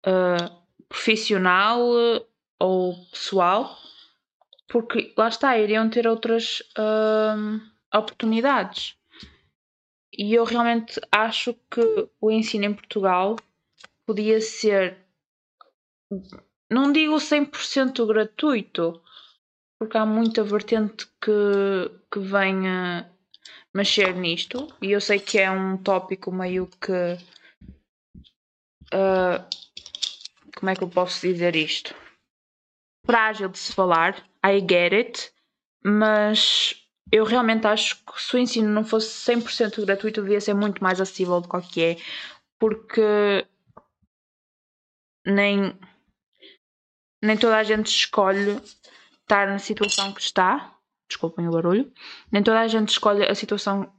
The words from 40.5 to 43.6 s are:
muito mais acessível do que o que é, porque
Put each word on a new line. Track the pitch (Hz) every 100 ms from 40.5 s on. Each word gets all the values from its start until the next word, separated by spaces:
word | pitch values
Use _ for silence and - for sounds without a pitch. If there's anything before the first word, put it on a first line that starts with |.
muito | 202 208 190
mais | 190 185
acessível | 190 - 185 175
do | 175
que | 180
o |
que | 175 -
é, | 165 170 - - - - _ _
porque | 220 220 - - 214 208 202 196 - _